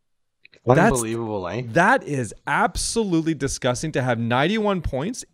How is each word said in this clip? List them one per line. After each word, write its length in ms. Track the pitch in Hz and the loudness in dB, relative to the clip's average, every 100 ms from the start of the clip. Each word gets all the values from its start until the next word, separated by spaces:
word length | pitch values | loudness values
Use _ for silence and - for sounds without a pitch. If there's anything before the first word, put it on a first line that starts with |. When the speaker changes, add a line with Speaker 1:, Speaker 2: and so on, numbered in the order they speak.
| _ _ _ _ _ _ - | _ _ _ _ _ _ 4
Speaker 1:
That's 280 | 135 208 127 | 6 6 4
Speaker 2:
Unbelievable, 500 | 113 113 113 104 87 | 0 -4 -4 -4 -4
eh? 160 | 107 120 | -6 -2
Speaker 1:
that 340 | 113 196 269 | 2 4 4
is 320 | - 139 110 - - | 0 -4 -4 -8 -4
absolutely 880 | 151 202 - - 233 208 165 160 | 0 0 -2 -4 -2 0 0 0
disgusting 580 | 147 135 - 127 123 160 | -2 -4 -2 -2 -2 -4
to 100 | 147 | -2
have 160 | 127 117 | -2 0
ninety-one 640 | 117 123 156 220 208 190 | 0 0 2 0 0 -2
points 420 | - 127 170 254 - | -2 -6 -6 -8 -8